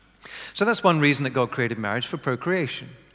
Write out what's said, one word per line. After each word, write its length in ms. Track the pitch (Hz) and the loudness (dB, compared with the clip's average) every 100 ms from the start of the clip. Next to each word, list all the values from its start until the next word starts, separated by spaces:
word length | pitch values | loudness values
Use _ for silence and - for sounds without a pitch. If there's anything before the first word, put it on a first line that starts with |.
| _ _ - - - | _ _ -18 -16 -12
So 100 | - | 0
that's 200 | 214 220 | 2 4
one 180 | 185 160 | 4 6
reason 240 | 147 139 135 | 4 4 0
that 60 | |
God 200 | 135 120 | 0 0
created 260 | - 120 110 | 0 -2 -2
marriage, 300 | 104 117 - | -4 -4 -4
for 80 | 160 | -6
procreation. 760 | - 123 170 185 139 - 127 - - | -4 -4 -2 -2 -2 -8 -14 -18 -20